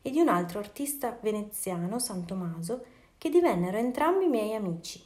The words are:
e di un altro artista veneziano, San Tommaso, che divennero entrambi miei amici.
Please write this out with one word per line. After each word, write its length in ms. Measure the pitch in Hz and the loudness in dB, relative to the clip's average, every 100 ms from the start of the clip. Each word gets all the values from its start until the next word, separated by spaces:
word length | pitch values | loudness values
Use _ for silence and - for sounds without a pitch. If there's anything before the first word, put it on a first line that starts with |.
e 100 | 269 | -2
di 100 | 277 | 2
un 80 | 320 | 4
altro 320 | 180 175 208 | 4 0 -6
artista 580 | 208 - 285 - 240 233 | -8 -6 -6 -4 -6 -2
veneziano, 760 | 214 214 208 - - 175 175 233 | -2 -2 -4 -8 -6 -2 -2 -2
San 260 | 247 190 | -4 -6
Tommaso, 600 | 175 190 175 165 165 247 - - - _ | -6 -4 -4 -6 -6 -6 -8 -20 -20 _
che 120 | 330 | 4
divennero 460 | 320 339 185 180 208 | 4 6 4 2 2
entrambi 500 | 247 247 302 381 370 | 0 2 4 4 4
miei 280 | 240 214 | 2 0
amici. 480 | 220 196 165 - - | -2 -2 -4 -8 -14